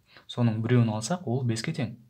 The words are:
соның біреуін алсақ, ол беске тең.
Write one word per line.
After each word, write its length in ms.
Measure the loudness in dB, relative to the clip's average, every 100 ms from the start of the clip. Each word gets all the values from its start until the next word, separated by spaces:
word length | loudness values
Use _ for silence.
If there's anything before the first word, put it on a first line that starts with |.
| _ -20 -10
соның 360 | 0 0 0
біреуін 260 | 4 4 4
алсақ, 340 | 2 -4 -4 -2
ол 160 | -2 -2
беске 280 | -2 -4 -4
тең. 180 | -6 -8 -20